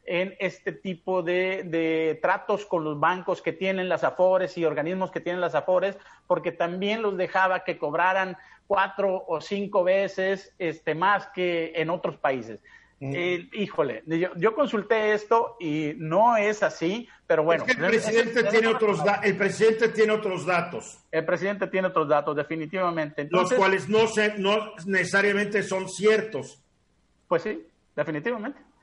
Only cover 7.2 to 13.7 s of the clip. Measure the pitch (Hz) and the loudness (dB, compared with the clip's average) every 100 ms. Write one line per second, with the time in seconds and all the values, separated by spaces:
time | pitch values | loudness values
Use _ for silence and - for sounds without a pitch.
7.2 | 175 190 190 185 180 165 151 156 180 190 | 0 2 2 2 -2 -4 -2 2 2 2
8.2 | 190 180 - - _ 196 196 - 202 185 | -2 -6 -18 -20 _ 0 0 0 0 0
9.2 | 185 160 - 202 202 202 175 190 196 190 | -4 -6 -4 -6 0 2 4 2 0 -2
10.2 | 190 190 - _ 170 156 - 156 185 202 | -2 -2 -6 _ -6 -4 -4 0 2 2
11.2 | - - 180 170 160 165 160 175 - 151 | -2 -4 -2 0 -2 -2 -2 -2 -4 -2
12.2 | 147 135 113 107 _ - _ _ 135 147 | -2 -2 -6 -14 _ -20 _ _ -8 -4
13.2 | 175 180 175 220 202 | -2 -4 -6 -6 -4